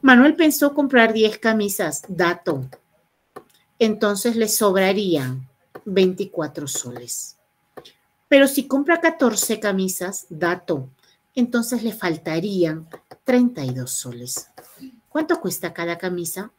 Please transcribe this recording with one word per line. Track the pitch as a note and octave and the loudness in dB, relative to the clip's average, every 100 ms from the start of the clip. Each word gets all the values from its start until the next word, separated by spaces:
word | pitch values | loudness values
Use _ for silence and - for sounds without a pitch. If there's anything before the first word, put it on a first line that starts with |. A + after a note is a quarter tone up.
Manuel | C4+ B3 C#4 | 8 8 8
pensó | D4+ D#4+ D4 C#4+ | 6 2 4 2
comprar | C#4+ C#4 C4 A3+ | 2 2 4 4
diez | A3 G#3+ G#3+ | 4 2 2
camisas. | A3+ A3 G3+ G3 F3 D3+ - | 0 0 -2 -2 -4 -4 -10
Dato. | E3+ F3 F3 - C#3+ C3 - _ _ _ _ _ - _ _ _ _ | 0 0 0 -4 -4 -6 -14 _ _ _ _ _ -20 _ _ _ _
Entonces | A3 G#3+ G#3+ G3+ A#3+ | 0 2 0 0 -2
le | A3+ G#3+ | 0 0
sobrarían | - G#3 F#3+ F#3+ G3 G3 D#3+ B2+ C3 C3 _ _ - | 2 2 4 2 2 0 0 -2 -8 -12 _ _ -16
veinticuatro | - F#3+ F#3 F#3 F#3+ - D3+ C#3+ C#3+ | -4 2 2 2 -6 -6 -6 -8 -8
soles. | - B2 A#2+ A#2+ - - - _ _ _ - - _ _ _ _ | -8 -10 -14 -12 -12 -12 -18 _ _ _ -20 -20 _ _ _ _
Pero | C#4 C#4 | 6 6
si | C#4 - | 2 -2
compra | C4 C#4+ E4+ | -2 2 2
catorce | E4+ D#4+ B3 G#3 - G#3+ | 2 2 0 0 -4 -2
camisas, | G#3 F#3+ F#3+ - F3+ G3 - | -2 0 -2 -4 -8 -10 -14
dato, | D#3 E3+ F3+ - D#3 C3 _ _ _ _ - | -4 -2 -2 -4 -6 -6 _ _ _ _ -4
entonces | A#3+ A#3+ A#3 B3 | -2 0 -2 -4
le | A3+ | -6
faltarían | G#3+ F3+ D#3+ - D#3+ G3+ F#3+ E3 D#3+ D#3+ - _ - | -4 -6 -4 -4 -4 -4 0 0 -2 -12 -20 _ -12
treinta | - B3 B3 B3 | 0 2 2 0
y | C3+ | -6
dos | B2+ B2 | -6 -8
soles. | - B2+ A#2+ B2 - - - - - C4 _ _ | -8 -10 -14 -10 -12 -12 -20 -20 -20 -20 _ _
¿Cuánto | D4+ D#4+ E4 | -6 -2 -2
cuesta | F#3+ - F3 | -2 -6 -10
cada | - E3+ E3+ | -8 -6 -6
camisa? | F#3 F3 E3 - G#3+ | -6 -6 -6 -8 -12